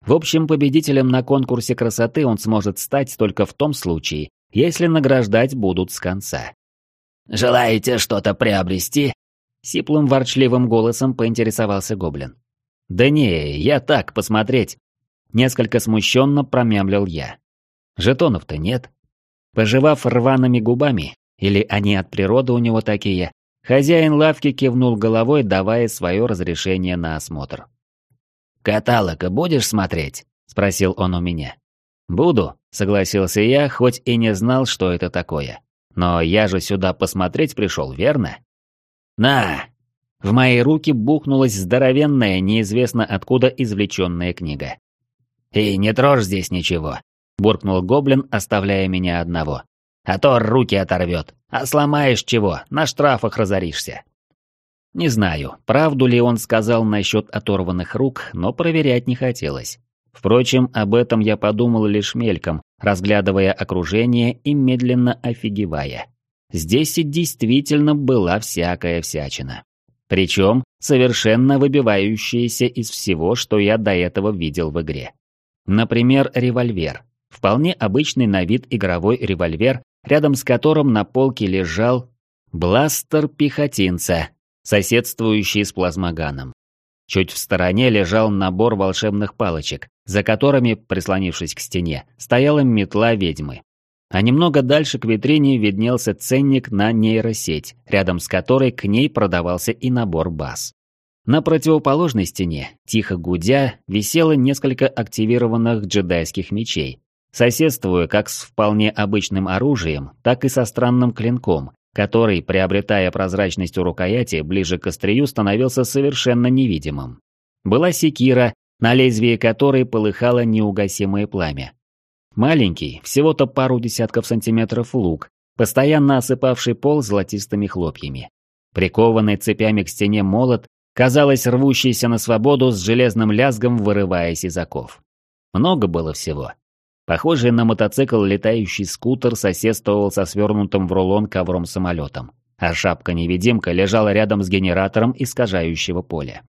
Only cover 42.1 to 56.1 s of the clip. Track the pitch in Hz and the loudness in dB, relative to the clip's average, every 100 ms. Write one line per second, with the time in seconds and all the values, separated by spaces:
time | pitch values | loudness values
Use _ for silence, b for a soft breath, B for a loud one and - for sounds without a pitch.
42.1 | 139 107 92 95 110 101 113 120 117 110 | 2 2 2 0 0 0 0 0 -2 -2
43.1 | 98 - 127 127 - 120 101 101 - 90 | -4 0 2 2 0 -4 -2 -4 -2 -4
44.1 | 87 87 87 85 71 69 - _ _ _ | -2 -6 -6 -8 -8 -10 -14 _ _ _
45.1 | _ _ _ _ 107 104 98 107 107 135 | _ _ _ _ -2 0 0 0 2 2
46.1 | 135 98 98 87 90 82 85 78 65 _ | 2 0 -4 -4 -6 -4 -4 -4 -10 _
47.1 | _ _ - 101 101 101 92 90 135 139 | _ _ 0 0 2 0 -2 2 0 2
48.1 | 135 131 107 - 104 98 98 95 92 90 | 0 0 -6 -2 -2 0 0 0 -2 -2
49.1 | 85 85 85 76 69 - _ _ _ - | -2 -2 -4 -4 -6 -12 _ _ _ -6
50.1 | 92 143 123 110 127 120 98 95 90 87 | 0 4 4 2 2 2 0 0 -2 -2
51.1 | 85 - _ _ 123 123 151 143 147 139 | -4 -6 _ _ -8 -2 0 2 2 2
52.1 | 113 - 117 101 78 - 139 156 - 143 | 0 0 0 0 -2 -6 -4 -4 0 2
53.1 | 120 113 - 101 98 87 73 - - _ | 2 -2 -2 -2 -2 -4 -8 -10 -14 _
54.1 | _ _ _ _ _ _ _ _ - 165 | _ _ _ _ _ _ _ _ -4 0
55.1 | 113 98 78 67 - - 123 160 139 127 | 2 0 -2 -8 -10 0 2 2 2 2